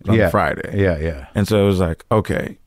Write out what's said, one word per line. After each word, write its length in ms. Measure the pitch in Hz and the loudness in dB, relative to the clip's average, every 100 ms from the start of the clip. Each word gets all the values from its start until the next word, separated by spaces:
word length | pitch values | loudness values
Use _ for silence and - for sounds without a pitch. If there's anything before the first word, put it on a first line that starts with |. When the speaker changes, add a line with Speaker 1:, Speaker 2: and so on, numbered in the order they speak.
| - | 0
Speaker 1:
on 80 | 113 | 2
Speaker 2:
Yeah. 140 | 92 | 2
Speaker 1:
Friday. 400 | 104 80 - - 101 | 2 0 -4 -6 0
Speaker 2:
Yeah, 220 | 98 78 | 0 0
yeah. 260 | 80 73 - | -4 -8 -6
Speaker 1:
And 140 | 110 98 | -2 0
so 160 | 104 | 2
it 20 | 101 | 4
was 140 | 92 | 2
like, 260 | 87 80 - | 0 -2 -2
okay. 460 | 107 92 98 - - | -2 0 -4 -6 -12